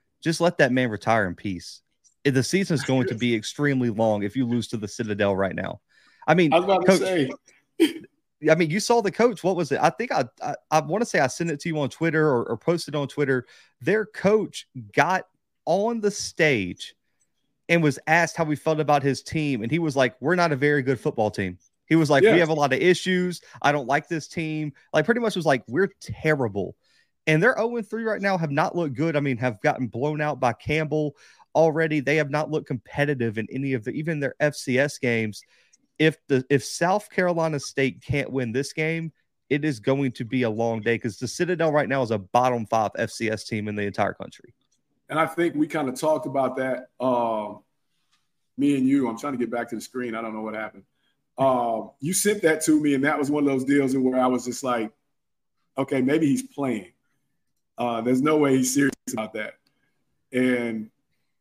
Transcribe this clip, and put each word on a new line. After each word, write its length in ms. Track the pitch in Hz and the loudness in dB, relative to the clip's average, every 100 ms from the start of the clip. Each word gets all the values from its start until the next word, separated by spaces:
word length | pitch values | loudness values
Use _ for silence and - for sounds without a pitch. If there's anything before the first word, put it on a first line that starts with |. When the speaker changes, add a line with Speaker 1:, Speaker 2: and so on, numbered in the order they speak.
| _ _ | _ _
Speaker 1:
just 200 | 165 160 | -4 2
let 180 | 165 175 | 2 4
that 140 | 131 | 4
man 180 | 127 123 | 4 0
retire 360 | 104 110 113 95 | -2 2 2 2
in 80 | |
peace. 480 | 85 104 87 - - _ _ _ _ | -4 -6 -8 -10 -20 _ _ _ _
The 180 | - 127 | 0 2
season 320 | - 190 190 | 2 0 0
is 80 | 156 | -2
going 240 | - 131 127 | 0 0 0
to 60 | |
be 200 | 113 120 | -2 0
Speaker 2:
<laughs> 20 | 110 | -2
Speaker 1:
extremely 540 | - - 143 131 120 | -4 -2 0 0 0
long 320 | 107 113 104 | 0 0 2
if 140 | 101 131 | -2 -2
you 100 | 120 | -2
lose 220 | 120 - | -2 -4
to 80 | 113 | -8
the 120 | 101 | -8
Citadel 460 | - 107 104 101 95 | -6 -6 0 0 2
right 180 | 85 | -2
now. 260 | 95 92 - _ _ _ _ - | -4 -8 -10 _ _ _ _ 2
I 80 | |
mean, 180 | 170 160 | 4 4
Speaker 2:
I 40 | 165 | 4
was 80 | |
about 160 | 185 185 | 4 4
to 60 | 180 | 6
Speaker 1:
Coach, 140 | 190 | 4
Speaker 2:
say. 300 | 190 180 127 - _ _ _ - 320 - - _ _ _ 151 | 4 0 0 -4 _ _ _ 0 0 0 -16 _ _ _ 2
Speaker 1:
I 40 | |
mean, 160 | 160 160 | 4 4
you 100 | 196 | 0
saw 200 | - 233 | 2 2
the 100 | 202 | 2
coach. 320 | - 247 196 | 2 2 2
What 140 | 180 180 | -2 -2
was 160 | 151 | -2
it? 80 | 139 | 2
I 100 | 156 | 2
think 220 | - 247 | 2 -2
I, 120 | - - - | -2 -4 -6
I, 120 | - - _ | -8 -8 _
I 100 | 156 | 0
wanna 260 | 147 196 233 | 2 -2 0
say 140 | 180 | 0
I 60 | 135 | 0
sent 220 | - 170 | 0 -4
it 80 | 151 | -4
to 80 | 175 | -4
you 100 | 156 | -2
on 80 | 135 | -4
Twitter 400 | - 165 156 151 | -2 0 2 2
or, 200 | 123 - | 2 0
or 80 | 110 | -4
posted 380 | - 170 - | -2 -2 -2
on 140 | 147 139 | -6 -4
Twitter. 380 | - 139 127 - - _ _ | -2 0 0 -4 -16 _ _
Their 240 | 127 214 | 0 0
coach 640 | 208 - 190 214 156 - - 131 104 | -2 -2 2 2 0 -8 -16 -16 -4
got 320 | - 151 185 - _ _ _ | 0 2 0 -4 _ _ _
on 360 | - 185 220 233 | 0 0 0 0
the 100 | 208 | -2
stage 840 | - - - 156 117 90 - - - _ _ _ _ _ _ - | -2 -6 2 4 4 0 -8 -14 -18 _ _ _ _ _ _ 0
and 140 | 170 | 4
was 160 | 151 - - | 4 2 2
asked 300 | 165 165 - | 2 2 0
how 80 | |
he 120 | 156 147 | -2 -2
felt 240 | 160 151 | 0 0
about 220 | 147 147 | 2 2
his 200 | 139 131 | 2 -2
team. 400 | - 160 147 120 | -4 -4 -2 -2
And 100 | 113 | -2
he 60 | 165 | -2
was 180 | 160 135 | 0 2
like, 180 | 127 - | 0 0
"We're 140 | 135 | -2
not 180 | 180 170 | 0 2
a 40 | 135 | 2
very 260 | 147 147 | 2 2
good 180 | 131 120 | 0 -2
football 300 | 156 - 107 | -2 -2 -2
team." 280 | - 92 90 _ _ _ | -2 -6 -8 _ _ _
He 100 | 160 | 2
was 140 | 147 | 4
like, 120 | 139 | 6
"We 60 | 214 | 6
Speaker 2:
Yeah. 80 | 175 | 6
Speaker 1:
have 120 | 156 | 4
a 40 | |
lot 180 | 156 143 | 2 2
of 80 | 127 | 2
issues. 600 | 180 170 185 185 180 170 - - | 4 2 0 0 -2 -6 -14 -2
I 100 | 143 | 0
don't 160 | 147 123 | 0 0
like 200 | 147 - | -2 -2
this 200 | 165 - | -8 -8
team." 440 | 175 160 156 151 - _ | -8 -6 -4 -6 -10 _
Like, 120 | 156 | 0
pretty 160 | 160 233 | 2 0
much 140 | 226 | 0
was 120 | 180 151 | 0 2
like, 180 | 131 - | 0 0
"We're 260 | 139 196 - | -2 -2 -4
terrible." 760 | - 113 156 143 117 98 87 - _ _ _ _ - | -14 -4 0 0 0 -2 -6 -10 _ _ _ _ 2
And 160 | 156 | 4
they're 160 | 233 240 | 4 2
oh 180 | 233 240 | -2 -4
and 100 | - | -6
three 160 | 220 | -6
right 180 | 220 202 | -4 -2
now, 160 | 196 185 | 0 0
have 120 | 160 | 0
not 260 | 143 170 175 | 0 0 0
looked 180 | 156 | -4
good. 220 | 123 165 147 | -2 0 0
I 40 | |
mean, 160 | 143 113 | 0 0
have 220 | 123 101 | -2 0
gotten 260 | 151 - 117 | -2 -2 -4
blown 340 | 113 147 151 | -4 -4 -2
out 200 | 151 131 | -4 -2
by 120 | 127 | -2
Campbell 640 | - - 151 156 156 151 - - _ _ | -2 -2 -2 -2 -2 -4 -6 -20 _ _
already. 460 | 147 160 151 160 151 | 2 2 2 0 0
They 160 | 131 156 | 2 2
have 140 | 143 | 0
not 200 | 151 147 | -2 -2
looked 180 | 156 156 | -4 -4
competitive 680 | 127 - - 143 135 117 110 | -8 -6 -2 -2 0 -2 -4
in 100 | 107 | -6
any 220 | 131 139 | -6 -4
of 120 | 127 | -4
the, 60 | 123 | -4
even 300 | - 160 151 | -6 -6 -4
their 140 | 139 - | -6 0
F 160 | 147 | -2
C 240 | - - 123 | -2 -2 0
S 180 | 151 - | 0 -2
games. 440 | 123 113 110 - - _ _ _ _ - | -2 0 -2 -6 -18 _ _ _ _ 0
If 180 | 156 - - | 2 2 0
the, 180 | 131 - | -2 2
if 160 | 139 | 0
South 460 | - - 170 185 - | 0 -2 0 0 -2
Carolina 480 | - 180 170 160 147 | -2 0 0 -2 -4
State 420 | - - 135 - | -6 -2 -2 -2
can't 300 | - 143 - | -6 -4 -4
win 220 | 131 120 | -4 -4
this 200 | 127 139 | -4 -4
game, 400 | - 156 165 160 - _ _ _ | -4 -4 -4 -8 -14 _ _ _
it 140 | 147 | 0
is 160 | 156 113 | 0 -2
going 320 | 139 139 135 | 0 0 0
to 120 | - | -4
be 200 | 113 131 | -4 0
a 60 | 117 | 0
long 300 | 107 117 113 | 0 -2 -2
day, 160 | 107 113 | -2 -2
'cause 220 | 117 - | -4 -6
the 80 | 120 | -8
Citadel 440 | - 175 170 160 | -4 -4 0 0
right 160 | 147 117 | 0 0
now 140 | 135 | 0
is 100 | 117 | 0
a 60 | 107 | -2
bottom 460 | 92 120 127 120 107 | 0 2 2 0 0
five 260 | 113 104 - | 0 0 -2
F 140 | 120 | -6
C 180 | - 110 | -4 -4
S 160 | 107 | -4
team 240 | - 110 107 | -6 -6 -4
in 60 | |
the 80 | 104 | -4
entire 320 | 101 98 98 | -4 -2 -2
country. 400 | - - - - _ _ _ _ _ - | -4 -14 -16 -20 _ _ _ _ _ -6
Speaker 2:
And 80 | 151 | -2
I 80 | 160 | 0
think 280 | 170 170 | 0 -2
we 120 | 147 151 | 0 -2
kinda 260 | 160 135 | -2 -4
talked 340 | 127 156 151 139 | -2 0 0 -2
about 300 | 135 127 131 | -2 -2 -2
that, 340 | 131 127 - - | -4 -4 -8 -4
um, 600 | 127 120 117 110 104 104 _ _ _ _ _ _ _ _ _ - | 0 0 0 -2 -6 -12 _ _ _ _ _ _ _ _ _ -2
me 200 | 143 139 | 0 2
and 100 | 131 | 2
you. 220 | 139 123 | 2 0
I'm 100 | 113 | -4
trying 140 | 147 | -6
to 60 | 123 | -4
get 120 | 113 | -4
back 180 | 120 117 | -4 -6
to 40 | |
the 60 | 110 | -8
screen. 340 | - 127 123 | -10 -8 -6
I 60 | 110 | -6
don't 140 | 113 | -8
know 80 | 110 | -8
what 120 | 110 | -8
happened. 300 | 110 107 95 _ _ _ _ _ - | -8 -10 -14 _ _ _ _ _ 0
Um, 540 | 135 127 117 110 104 - | 2 2 0 -2 -6 -8
you 120 | 151 | -4
sent 300 | 190 208 208 | 0 0 2
that 200 | 160 156 - | 2 2 2
to 140 | 151 | 2
me, 140 | 147 | 2
and 100 | 139 | 2
that 140 | 143 147 | 2 0
was 120 | 139 | 0
one 120 | 147 | 2
of 80 | 139 | 2
those 140 | 131 | 0
deals 320 | 131 143 131 131 | 2 2 2 2
where 240 | 127 127 | 2 2
I 60 | 127 | 2
was 160 | 123 | 0
just 180 | 120 117 | -4 -6
like, 300 | 127 120 110 - _ _ _ _ _ _ _ - | -2 -2 -4 -10 _ _ _ _ _ _ _ -6
"Okay, 240 | 135 135 | -2 0
maybe 260 | 127 160 151 | 2 2 2
he's 160 | 127 | 0
playing. 500 | - - 135 107 90 _ _ _ _ _ _ _ _ - | -2 -6 -4 -4 -8 _ _ _ _ _ _ _ _ -6
Uh, 220 | 120 113 | -4 -2
there's 180 | 120 127 | 0 0
no 160 | 151 156 | 2 2
way 200 | 139 131 | 4 2
he's 180 | 127 | 2
serious 180 | 139 139 - - | 2 0 -2 -8
about 200 | 113 107 | -8 -8
that." 220 | 110 107 - _ _ _ _ _ _ _ | -8 -10 -14 _ _ _ _ _ _ _
And 580 | 127 127 123 120 110 110 _ _ _ _ _ | -2 0 0 -2 -6 -10 _ _ _ _ _